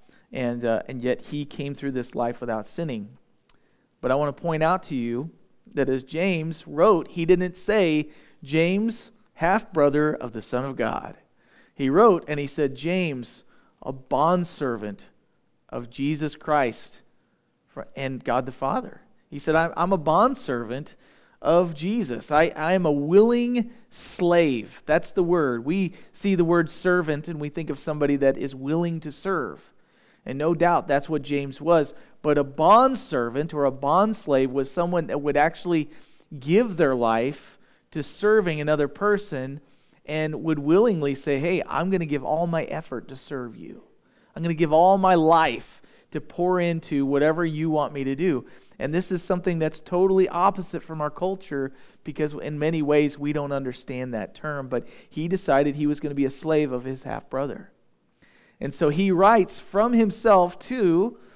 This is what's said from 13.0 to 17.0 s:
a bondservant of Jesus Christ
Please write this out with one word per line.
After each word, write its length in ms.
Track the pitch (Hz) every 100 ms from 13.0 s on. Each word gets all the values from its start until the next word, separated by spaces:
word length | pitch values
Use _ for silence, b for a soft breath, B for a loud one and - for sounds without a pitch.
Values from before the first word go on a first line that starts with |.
| 170 131 117 - _ b b b
a 100 | -
bondservant 1120 | 135 - 135 160 180 170 - 135 113 104 101 - _ _ _ _ _ -
of 220 | 123 120
Jesus 460 | - 139 151 151 -
Christ 640 | - 151 123 - - -